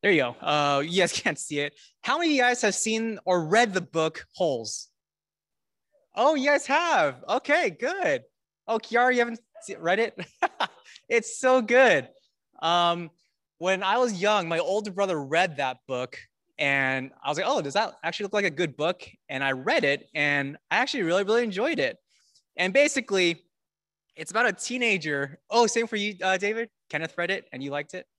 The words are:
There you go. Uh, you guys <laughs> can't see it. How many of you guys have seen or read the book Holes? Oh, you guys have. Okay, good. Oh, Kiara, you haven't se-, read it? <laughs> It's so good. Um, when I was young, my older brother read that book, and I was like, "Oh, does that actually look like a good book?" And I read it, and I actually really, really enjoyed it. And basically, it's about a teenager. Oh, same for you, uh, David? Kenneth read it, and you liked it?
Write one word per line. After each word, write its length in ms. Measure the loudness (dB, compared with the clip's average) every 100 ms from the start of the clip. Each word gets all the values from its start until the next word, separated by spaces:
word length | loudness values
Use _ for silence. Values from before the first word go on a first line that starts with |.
There 80 | 4
you 120 | 2
go. 80 | 2 -4
Uh, 400 | -2 0 2 0
you 200 | 0 0
guys 120 | 0
<laughs> 80 | 0
can't 180 | -4 -4
see 220 | -6 -4
it. 140 | -4 _ -20 _
How 160 | -4 0
many 120 | 2
of 60 | 4
you 60 |
guys 200 | 2 2
have 120 | 0
seen 440 | 0 -2 -2 -2 -4
or 200 | 0 0
read 280 | 4 4 4
the 80 | 0
book 460 | -2 -2 -2 -2 -18
Holes? 540 | -2 -2 -2 -6 -12 -14 _ _ _ _ _ _ _ _ _ _ _ _
Oh, 200 | 0 2
you 140 | 4 2
guys 180 | 2 2
have. 580 | 0 2 2 2 -2 -4
Okay, 420 | -4 0 0 0
good. 520 | -2 -6 -2 -2 -2 _ _ _ _ -4
Oh, 120 | -4
Kiara, 340 | 0 2 4
you 80 | 2
haven't 200 | 0 -4 _ -20
se-, 140 | -14 -6
read 200 | 0 0
it? 200 | 0 -4 -14 _
<laughs> 260 | -4 -2 -6 -6 -20 -20 _
It's 300 | -2 -2 -2
so 220 | 2 2
good. 480 | 4 6 6 6 0 _ _ _ _ -6
Um, 480 | 0 2 2 0 -6 _ _ _ _ _
when 240 | -2 0
I 160 | 0 0
was 160 | 0 0
young, 280 | 0 0 0
my 120 | -2
older 300 | 0 -2 -4
brother 320 | -4 -2 -2
read 360 | 0 0 0 0
that 200 | -6 -6 -8
book, 300 | -6 -6 -10 -20 _ _ -4
and 520 | 0 0 0 -2 -6 -8
I 60 | -6
was 80 | -2
like, 100 | 0
"Oh, 140 | 0
does 140 | 0
that 200 | -2 -2 -4
actually 220 | -8 -6
look 80 | -4
like 140 | 0 -2
a 40 |
good 260 | -2 -4 -2
book?" 280 | -4 -4 -12 _ _
And 160 | -4
I 80 | -2
read 320 | -2 0 2
it, 240 | 2 0 -4
and 420 | -2 0 0 -2 -8 _
I 60 | -2
actually 260 | 0 -2
really, 220 | 0 0
really 200 | 2 2
enjoyed 340 | 0 -2 -2 0
it. 200 | -4 -4 _ _ _ _ _ -4
And 160 | 0
basically, 720 | 4 4 2 -2 2 2 0 _ _ _ _ _ _ _ -16
it's 140 | -6
about 160 | 0 0
a 60 |
teenager. 840 | -2 -6 -2 0 0 -2 -4 -6 -10 _
Oh, 160 | 2 2
same 200 | 2 -2
for 100 | -4
you, 200 | -4 -4
uh, 160 | -2 0
David? 320 | 0 -4 -8 _ _
Kenneth 260 | -8 -6 -6
read 120 | -4
it, 140 | -4 -8
and 100 | -10
you 80 | -6
liked 220 | -6 -8
it? 140 | -14 -16